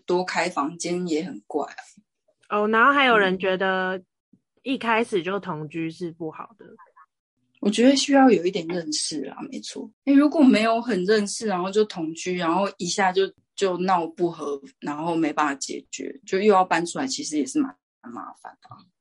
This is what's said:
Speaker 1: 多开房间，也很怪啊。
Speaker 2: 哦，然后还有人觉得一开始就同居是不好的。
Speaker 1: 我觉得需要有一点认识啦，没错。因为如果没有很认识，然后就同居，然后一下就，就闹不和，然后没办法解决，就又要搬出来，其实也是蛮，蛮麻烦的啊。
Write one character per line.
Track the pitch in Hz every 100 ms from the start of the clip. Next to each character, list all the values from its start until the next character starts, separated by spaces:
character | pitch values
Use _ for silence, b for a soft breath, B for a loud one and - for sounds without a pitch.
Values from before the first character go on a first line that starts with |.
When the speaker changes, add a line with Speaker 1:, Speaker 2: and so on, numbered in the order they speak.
| -
Speaker 1:
多 | 180
开 | 180 180 175
房 | - 156 170
间， | 170 175 180
也 | 151
很 | 160 107 _
怪 | 147 -
啊。 | - - _ _ _ _ _ - 208
Speaker 2:
哦， | 208
然 | 220 254
后 |
还 | 285 262
有 | 220
人 | 190 185
觉 | 190 185
得 | 190 185 185 190 _ _ _ _ _ _
一 | 254 247
开 | 226 226
始 | 233 196
就 | 165 196
同 | 185 151 151
居 | 165 165
是 | 165 175
不 | 165 160
好 | - - 220
的。 | - 226 - _ _ _ _ _ _ -
Speaker 1:
我 | 208
觉 | 214 247
得 | 277
需 | 285
要 | 277 262
有 | 180 180
一 |
点 | 190 165
认 | 175 156
识 | 151 - 151
啦， | - - -
没 | -
错。 | - - - _
因 | -
为 | 277
如 | 294
果 | 320
没 | 262 208
有 | 226 226
很 | 233 190
认 | 180 214 202
识， | - 226
然 | 180
后 | 190
就 | 202 214
同 | 185 160
居， | 165 185 180
然 | 165
后 | 175 196 -
一 | 170
下 | - 190
就， | 185 190 _ _ -
就 | 196 175
闹 | 185 180 160
不 | - 170
和， | 160 147 143 135 _
然 | 147 147
后 | 170 165
没 | 151
办 | 151 151
法 | 139
解 | - - -
决， | - - - -
就 | 190
又 | 214
要 | 190
搬 | 185 165 170
出 | 165
来， | 135
其 | -
实 | 151 151
也 | 127
是 | 156
蛮， | 131 - _ _
蛮 | 120
麻 | 113 -
烦 | - - -
的 | _
啊。 | - _ _